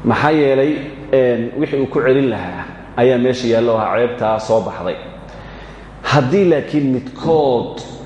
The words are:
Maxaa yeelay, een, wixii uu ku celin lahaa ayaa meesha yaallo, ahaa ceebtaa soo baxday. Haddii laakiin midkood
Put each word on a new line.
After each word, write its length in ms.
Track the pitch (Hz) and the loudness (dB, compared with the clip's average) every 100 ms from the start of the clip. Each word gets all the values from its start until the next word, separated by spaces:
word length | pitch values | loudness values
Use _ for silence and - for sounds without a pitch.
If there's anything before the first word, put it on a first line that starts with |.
Maxaa 260 | 117 - 143 | 2 2 2
yeelay, 400 | 156 143 135 143 139 139 - - | 4 4 4 2 -2 -8 -14 0
een, 380 | 135 123 117 117 139 | 2 4 0 -2 -4
wixii 220 | 151 139 | -2 0
uu 60 | 131 | 0
ku 140 | 147 | 0
celin 280 | 127 135 135 | 2 4 2
lahaa 340 | 101 90 - - - - - | -2 -6 -10 -12 -14 -8 2
ayaa 220 | 123 127 | 4 4
meesha 280 | 123 123 120 | 2 0 2
yaallo, 280 | 113 117 110 | 2 2 2
ahaa 200 | 101 104 | 0 0
ceebtaa 400 | 120 120 110 110 | 0 0 -2 -2
soo 220 | - 113 | 2 0
baxday. 360 | 95 - 87 - - - - - - - - - - - | 0 -6 -6 -6 -12 -16 -18 -18 -16 -18 -18 -18 -18 -12
Haddii 420 | - 143 127 190 | 0 2 4 2
laakiin 420 | 185 151 123 151 139 | 4 2 0 -2 0
midkood 880 | 127 - - 151 160 143 120 120 - - - | -2 -4 -6 0 2 4 0 -2 -10 -14 -16